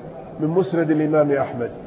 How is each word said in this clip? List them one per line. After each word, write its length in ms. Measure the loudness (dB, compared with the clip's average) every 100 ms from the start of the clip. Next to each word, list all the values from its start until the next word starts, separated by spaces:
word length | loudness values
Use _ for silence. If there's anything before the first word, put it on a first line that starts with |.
| -16 -14 -14 -4
من 80 | 0
مسند 440 | 2 2 2 2
الإمام 400 | 2 4 4 4
أحمد 400 | 2 0 -4 -8 -8